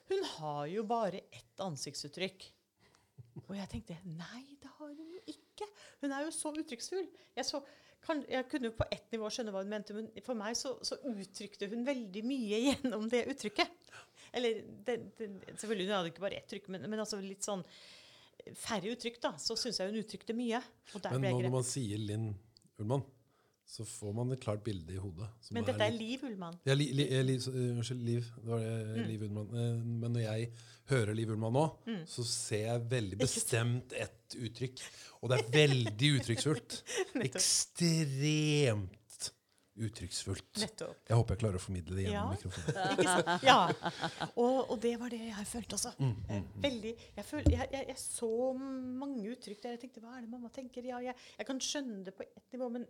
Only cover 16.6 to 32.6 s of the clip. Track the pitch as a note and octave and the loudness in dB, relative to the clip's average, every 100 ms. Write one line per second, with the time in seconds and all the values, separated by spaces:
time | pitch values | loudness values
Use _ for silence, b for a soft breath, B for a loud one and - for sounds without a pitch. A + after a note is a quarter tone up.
16.6 | - F#3 E3 G#3+ G#3+ G#3 F#3+ G3 - G3 | -8 -8 -4 -4 -2 -4 -6 -6 -4 -4
17.6 | E3 B B B B B B - - E3+ | -4 B B B B B B -18 -16 -10
18.6 | - A3 F#3+ A#3 A#3 A#3 D4 D#3 - A3 | -2 -2 -2 -4 -6 -2 -4 -2 -4 -2
19.6 | B3 F3 F#3+ A3 G#3+ F#3+ - A#3 A#3+ A3+ | -2 0 0 -2 -4 -8 -4 -2 0 0
20.6 | - _ - G3+ F#3 C3 C3 B2 B2 B2+ | -2 _ -14 -8 -2 2 4 4 4 2
21.6 | A#2+ C#3 A2 G#2 G#2+ G#2 A2 G2 - - | 2 -2 -2 -2 0 0 -2 -4 -10 -20
22.6 | _ - G#2+ C3+ - - b b b b | _ -6 0 0 0 -14 b b b b
23.6 | - - G#2+ - G#2 G#2+ B2 B2+ - G#2 | -16 -12 -10 -8 -4 -2 -2 -2 -2 -2
24.6 | G#2+ G2 D#2+ F#2 G2 E2 G#2 - - A#3 | -2 -4 -6 -6 -6 -6 -10 -10 -6 -2
25.6 | A3+ G#3+ G#3+ A#3 A3 C4 C#4 G3 E3+ F3 | 0 2 2 2 -4 -4 -6 -6 -8 -4
26.6 | - C#3 D3 C3+ C3+ C3 C3 B2+ C3 B2+ | 2 4 4 2 4 4 4 2 0 0
27.6 | B2 A#2+ A#2 B2+ A#2 A#2+ A#2 - A2+ A#2 | 0 0 -2 -2 0 0 -2 -8 -4 -2
28.6 | A2 A2+ A2 A2+ A2 A2 G#2+ G#2 G#2 A#2 | 0 -2 -2 -2 -2 -2 -4 -4 -4 0
29.6 | A#2 A#2 A#2 A#2 A#2 A#2 A2 A2 A#2 B | 0 0 0 0 0 2 2 0 -2 B
30.6 | B B - C3+ G#2 A2 A2 A2 A2+ B2+ | B B 2 4 4 2 0 0 2 4
31.6 | D#3 - - G#3+ D#3 - A#2 - - G#2+ | 4 0 -6 -6 -6 -6 -2 -2 0 0